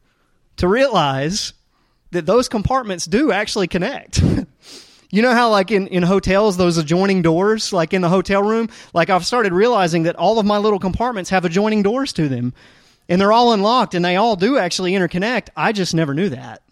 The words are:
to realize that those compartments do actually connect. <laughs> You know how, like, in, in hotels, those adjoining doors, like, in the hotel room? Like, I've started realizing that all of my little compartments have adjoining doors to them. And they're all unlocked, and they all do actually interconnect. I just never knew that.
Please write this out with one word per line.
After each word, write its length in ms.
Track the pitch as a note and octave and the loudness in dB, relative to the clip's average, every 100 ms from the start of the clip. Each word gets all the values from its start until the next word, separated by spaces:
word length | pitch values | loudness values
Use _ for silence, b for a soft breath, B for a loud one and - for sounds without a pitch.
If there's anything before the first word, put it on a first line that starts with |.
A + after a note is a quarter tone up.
| _ _ _ _ _ - | _ _ _ _ _ -4
to 100 | F3+ | 0
realize 840 | A3+ C4+ G#3 D3 C3+ D3 G#3 - - _ _ _ _ _ | 2 2 2 0 0 -4 -6 -8 -14 _ _ _ _ _
that 140 | F3 D#3 | -6 0
those 220 | A3+ B3+ | 0 0
compartments 580 | A3+ F#3+ C4 A3 F3+ - | -2 -2 -2 -4 -8 -4
do 260 | G3 D4+ | 0 0
actually 340 | F#3+ G#3+ A3+ F#3 | 0 -2 -2 -2
connect. 560 | F3+ G3 C4+ - - - | -2 -4 -8 -6 0 0
<laughs> 40 | - - _ B B B B B | 0 -4 _ B B B B B
You 140 | F#3+ | 0
know 100 | B3 | 2
how, 180 | A#3 A#3+ | 4 2
like, 200 | G#3 F#3 | 2 2
in, 160 | G#3 F#3+ | 0 -2
in 160 | F#3 | 0
hotels, 540 | F3 G3 F#3 F#3+ A3 F3+ | 2 2 2 2 2 2
those 220 | F3+ E3+ | 0 0
adjoining 440 | D3+ F3 G3 F#3+ | 0 0 2 2
doors, 500 | E3 D#3+ G3+ A3 - | 2 2 0 0 -2
like, 220 | F#3+ E3 | -2 -2
in 80 | F#3+ | 0
the 60 | F3 | 0
hotel 340 | F#3+ F3+ G3 | 0 0 0
room? 260 | G#3 A3+ A3+ B B | 0 0 -4 B B
Like, 160 | E3+ E3 | -2 2
I've 160 | F#3 | 0
started 280 | E3+ B3 G#3 | 0 0 0
realizing 500 | F3 A3+ A3+ F3 E3+ | 2 2 2 2 0
that 140 | E3 - | -2 0
all 240 | F3 A3+ | 0 2
of 40 | |
my 140 | G#3 G#3 | 2 2
little 220 | G#3+ G3+ | 0 0
compartments 500 | F#3+ - A#3+ A3 F3 | -2 -2 -4 -4 -2
have 140 | F#3+ | 0
adjoining 380 | F3 E3+ G#3+ G#3+ | 0 0 0 2
doors 280 | G3 B3 C4+ | 0 0 -4
to 140 | - D3+ | -2 -2
them. 240 | B2 B2 - b b b b b | -2 -6 -8 b b b b b
And 120 | F3 | 0
they're 120 | G3 | 4
all 200 | A3 A#3+ | 4 4
unlocked, 420 | A3 G3+ B3+ G#3 | 2 2 0 0
and 100 | F3+ | -2
they 120 | F3 F3+ | 0 0
all 180 | A#3 | 0
do 240 | G3 G3+ C#4 | 0 0 0
actually 340 | F3+ - F3+ | 0 -2 -2
interconnect. 580 | G3 E3+ F3+ G#3 A#3+ - - | 0 0 -2 -2 -4 -6 -4
I 140 | E3+ | -2
just 240 | G#3 F3 | -2 -2
never 180 | E3 D#3 | -2 -2
knew 180 | C#3 G3 | -2 -4
that. 320 | B2+ B2+ A2 _ | -6 -12 -18 _